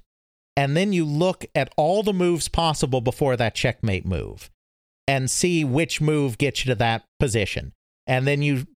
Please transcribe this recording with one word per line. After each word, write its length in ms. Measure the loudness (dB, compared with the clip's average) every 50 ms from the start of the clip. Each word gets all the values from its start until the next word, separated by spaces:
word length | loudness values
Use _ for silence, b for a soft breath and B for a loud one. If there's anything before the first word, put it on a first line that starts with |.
| -18 _ _ _ _ _ _ _ _ _ -2
and 220 | 0 0 2 2
then 160 | 2 2 2 2
you 100 | 0 0
look 400 | 0 0 2 2 0 0 -4 -8 -4 -2
at 180 | -2 -2 -2 0
all 260 | 0 2 2 2 2 0
the 100 | 0 0
moves 340 | 2 2 2 2 0 -2
possible 540 | -2 -2 0 0 0 0 0 0 0 0 0
before 340 | 0 0 -2 0 0 0 2
that 180 | 0 0 -2 -2
checkmate 500 | 0 -2 -2 -2 0 -2 -2 -2 -2 -2
move 440 | -4 -4 -4 -6 -8 -12 -16 -18 -20 _ _ _ _ _ _ _ _ _ _ -2
and 220 | 0 0 0 0 -2
see 340 | -2 0 0 2 2 2 0
which 360 | 2 2 0 0 0 -2 0
move 360 | 0 2 2 2 0 0 0
gets 280 | 0 -2 -2 0 -2 -2
you 60 | -2
to 40 | 0
that 280 | 2 2 0 0 -2 -6 _ _ -2
position. 540 | 0 0 2 0 0 0 -4 -8 -10 -12 -14 _ _ _ _ _ -4
And 200 | -2 0 0 2
then 140 | 2 2 2
you 260 | 2 0 0 0 -2 -6 _